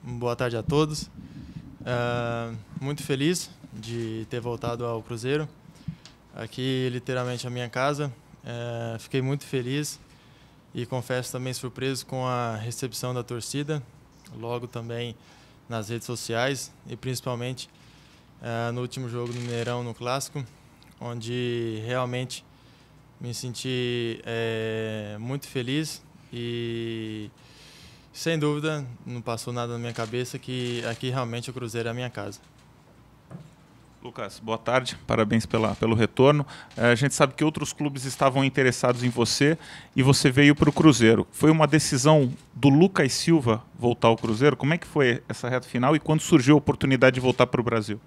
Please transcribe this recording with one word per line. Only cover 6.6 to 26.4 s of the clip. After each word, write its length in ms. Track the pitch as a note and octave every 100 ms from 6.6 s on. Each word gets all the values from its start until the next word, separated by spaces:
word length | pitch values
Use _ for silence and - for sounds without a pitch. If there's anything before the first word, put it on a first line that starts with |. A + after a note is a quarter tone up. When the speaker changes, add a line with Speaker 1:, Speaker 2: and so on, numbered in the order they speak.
| C3 C3 B2+
Speaker 1:
literalmente, 520 | B2 A#2 B2+ B2 B2 B2+
a 40 |
minha 180 | B2 A#2+
casa. 440 | B2+ C3+ D3 D3 A#2+ _ - A#2+
É... 520 | A#2+ A#2+ A#2 A#2 A2+
fiquei 220 | - C3+
muito 220 | C3 C#3+
feliz 560 | - C3+ B2 C#3+ D3+ - - - - - - _ _
e, 120 | - A#2+
confesso, 440 | B2+ A#2 B2+ B2
também 220 | C3 B2+
surpreso 520 | B2 B2+ - C3 B2+ -
com 200 | C3 B2+
a 300 | B2 A#2+ A2
recepção 580 | A#2 A#2 C3 A2 B2+
da 100 | B2
torcida. 600 | A#2 A#2+ - C#3 D3 D3+ A#2+ - - _ - A#2+
Logo 280 | A#2 A#2+ A#2
também 500 | B2 A#2 A#2 A#2+ A2+ - - - - _
nas 220 | A#2 G2+
redes 180 | A#2 -
sociais 640 | A#2+ - A2+ B2+ C3+ - - -
e, 80 | A2
principalmente, 760 | B2+ B2 - A#2+ B2 B2 - _ - - - - _ -
é, 300 | A#2 A#2 A#2
no 100 | A#2+
último 260 | B2 C3 B2+
jogo 240 | A#2+ A#2+
do 80 | A#2+
Mineirão, 440 | A#2+ A#2+ A#2 A#2+
no 100 | A#2+
Clássico, 500 | A2+ A#2+ C3 C3 D3+ B2 - _ _ - -
onde 800 | A#2+ A#2 A2+ A#2+ B2 A#2+ A#2 A2 A2
realmente 580 | B2+ B2+ B2 B2+ - - - - - _ _ _ _
me 140 | A#2+ A#2+
senti, 840 | B2+ A2+ C3 B2+ B2 A#2+ A#2 A2+ -
é, 880 | A#2 A2+ A2+ A2 A2 A2 A2 G#2 G#2
muito 280 | A#2 C#3 -
feliz 540 | C3+ A#2+ C#3 D#3 - - - -
e, 960 | A#2+